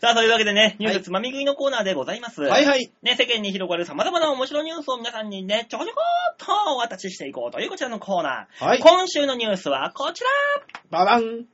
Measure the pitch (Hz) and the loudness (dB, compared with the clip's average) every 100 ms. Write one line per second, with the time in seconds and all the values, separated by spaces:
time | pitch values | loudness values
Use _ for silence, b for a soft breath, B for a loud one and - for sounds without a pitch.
0 | 240 226 226 226 214 202 214 - 214 196 | 4 4 6 4 4 4 4 4 -2 -2
1 | 185 190 247 269 277 277 277 254 196 160 | -2 -4 -4 -2 -2 0 0 0 -2 -2
2 | 131 214 240 - 143 226 285 269 233 _ | -4 -6 -10 -4 2 4 6 4 0 _
3 | 226 247 247 233 202 190 185 170 175 147 | -4 0 0 0 -2 -4 -2 -2 -4 -2
4 | - 349 311 269 262 294 311 330 294 254 | 0 2 0 0 -2 -4 -4 -8 -6 -6
5 | 233 233 214 196 190 214 226 233 349 494 | -6 -8 -8 -8 -4 -4 -4 -8 -6 -2
6 | 679 698 719 - - 392 415 269 233 185 | 0 0 -2 -6 -2 0 0 -2 -4 -6
7 | 190 185 143 135 120 117 214 370 262 226 | -12 -10 -12 -8 -8 -6 -8 -6 -8 -8
8 | - 190 151 123 90 B 139 254 320 359 | -4 -2 -2 -4 -8 B 2 8 8 8
9 | 370 311 285 254 226 190 156 135 147 - | 4 0 -2 -2 -2 -2 -2 -2 -4 -4
10 | 285 349 494 554 571 571 - - _ 165 | -6 -4 0 0 0 -2 -6 -20 _ 0
11 | 190 233 226 233 240 | 4 4 2 -8 -12